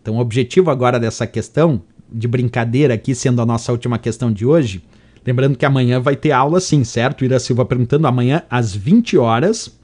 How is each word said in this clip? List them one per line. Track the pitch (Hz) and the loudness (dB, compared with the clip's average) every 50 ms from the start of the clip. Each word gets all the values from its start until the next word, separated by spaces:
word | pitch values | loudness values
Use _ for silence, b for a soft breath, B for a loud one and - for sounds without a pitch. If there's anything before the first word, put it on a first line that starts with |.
Então, | _ - 110 | _ -6 -2
o | 113 | -2
objetivo | 123 120 104 127 127 - - 185 185 170 | -2 -2 0 -2 -2 2 2 2 4 4
agora | 139 127 123 123 127 123 | 2 2 2 0 2 2
dessa | 113 113 107 - 120 | 0 -2 -2 -4 -6
questão, | 110 - 117 107 - _ 147 156 170 147 101 - _ _ _ - _ | -6 -4 -6 -8 -4 _ 2 2 2 2 -2 -6 _ _ _ -20 _
de | - 113 110 120 | -10 -6 -4 -2
brincadeira | 117 127 123 120 - 127 117 120 113 131 151 131 120 | -2 0 -2 -2 -2 -2 -2 0 0 2 2 2 2
aqui, | - - - 135 | 0 -2 -4 -4
sendo | 117 - 135 123 120 117 | -2 0 0 0 2 0
a | |
nossa | 117 117 117 - - | 0 -2 -2 -2 -4
última | 123 117 - 123 120 113 | -6 -4 -4 -4 -4 -4
questão | - 117 107 - 131 117 110 | -4 -6 -6 -4 -2 -4 -2
de | 95 110 | -2 0
hoje, | 127 151 170 143 113 95 92 - b b b b b b b b | 2 2 2 2 0 -4 -10 -14 b b b b b b b b
lembrando | 123 123 123 131 139 143 123 | -4 -2 0 0 0 0 0
que | - | 0
amanhã | 139 135 135 127 120 123 127 | 0 2 2 2 2 0 0
vai | 120 143 139 | 0 0 -2
ter | 135 - 156 143 | 0 0 0 2
aula | 123 131 147 160 190 | 2 2 2 2 0
sim, | 185 - - 147 127 | 0 2 0 0 0
certo? | - - 117 113 131 147 - 131 | 0 -2 -2 -2 -2 -2 -2 -2
Ira | 127 131 127 | 0 0 0
Silva | 120 - 127 117 127 | 0 0 0 0 0
perguntando, | - 127 123 123 113 - 147 160 | 0 0 -2 0 0 0 0 2
amanhã | 135 123 127 123 123 139 170 - - | 2 0 2 0 0 0 0 -2 -2
às | 123 123 120 104 92 | -2 -2 -2 -2 -4
vinte | 101 92 120 185 240 233 - - 165 | -6 0 2 2 2 2 2 2 2
horas | 123 113 113 117 143 190 226 226 - - - _ | 2 2 2 2 2 0 -2 -2 -6 -14 -18 _